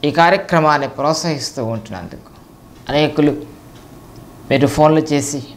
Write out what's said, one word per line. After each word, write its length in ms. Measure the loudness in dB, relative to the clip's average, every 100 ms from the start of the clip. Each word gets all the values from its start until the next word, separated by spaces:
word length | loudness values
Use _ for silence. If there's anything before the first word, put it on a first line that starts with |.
| 0
ఈ 20 | 4
కార్యక్రమాన్ని 680 | 4 4 0 2 2 2 -2 -2
ప్రోత్సహిస్తూ 640 | -2 -2 -2 -4 -6 -6 -6
ఉంటున్నందుకు, 580 | -6 -10 -12 -12 -16 -20 -20 -20 -20 -20 -20 -4
అనేకులు 440 | 0 0 2 0 0 -10 -18 -20 -20 -20 -20 -20 -20 -20 -20 -2
మీరు 200 | 0 2 4
ఫోన్లు 260 | 4 4 2
చేసి 280 | -2 -2 -8 -10